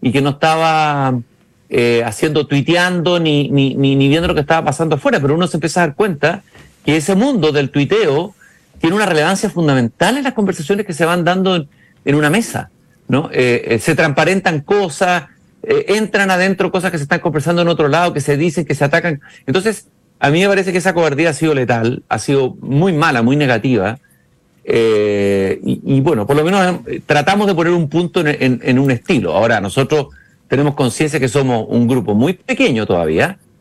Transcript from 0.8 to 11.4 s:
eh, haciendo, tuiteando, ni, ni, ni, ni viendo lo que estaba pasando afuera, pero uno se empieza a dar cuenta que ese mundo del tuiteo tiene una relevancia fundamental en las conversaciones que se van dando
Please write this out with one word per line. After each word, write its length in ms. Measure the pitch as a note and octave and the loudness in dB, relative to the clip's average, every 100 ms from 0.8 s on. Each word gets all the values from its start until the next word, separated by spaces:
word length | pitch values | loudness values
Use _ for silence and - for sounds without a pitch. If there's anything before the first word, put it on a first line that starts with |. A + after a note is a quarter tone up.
| D3+ C#3+ C3 B2+ A#2 _ _ _ _ | 0 0 -2 -2 -6 _ _ _ _
eh, 320 | - A#2+ A#2 | 0 2 2
haciendo, 440 | A#2 G#2+ D#3+ D3+ C#3+ | -2 -2 -2 0 0
tuiteando, 720 | C#3+ C#3 F3 F3+ F3+ E3 F3 | -2 2 2 2 0 0 0
ni, 300 | D#3+ D3 C#3 | 2 0 2
ni, 260 | C#3 C3+ B2+ | 2 0 2
ni, 200 | C#3 C#3 | 2 2
ni 120 | C#3 | 2
viendo 200 | D#3 F3 | 2 0
lo 60 | |
que 80 | D3+ | -2
estaba 240 | D3 E3 D3+ | 0 0 0
pasando 300 | C#3 D#3+ D3 | -2 -2 0
afuera, 240 | C#4+ A3 | 0 0
pero 160 | C3+ D#3+ | 0 0
uno 100 | F3 | 0
se 120 | E3 | -2
empieza 260 | D#3 F3+ | -2 0
a 40 | E3+ | -2
dar 80 | C#3+ | 0
cuenta 460 | G#3 C#3+ D3 F#3+ - - - _ | -2 0 -2 -4 -10 -20 -20 _
que 140 | - E3 | -2 0
ese 160 | D3 | 0
mundo 380 | F#3+ C4+ B3 D#3 | 0 2 2 0
del 180 | D3 C3+ | 0 0
tuiteo 640 | C#3+ C#3+ G#3 F3+ C#3 G3+ - - _ _ - | -2 0 2 2 0 -2 -10 -20 _ _ -4
tiene 160 | E3 G3+ | -2 0
una 100 | G3+ | 0
relevancia 440 | D#3 D#3 G3 G#3 | 2 0 0 -2
fundamental 680 | E3+ D#3 C3+ A#2 - F3 C4+ | 0 2 2 0 0 0 0
en 60 | |
las 100 | C4 | -2
conversaciones 520 | A#3+ G3 E3+ D3 G3+ G3+ | -2 -2 -2 -4 -4 -4
que 80 | |
se 120 | D3+ E3 | -2 0
van 180 | F3+ | 2
dando 320 | E3+ F#3 | 0 0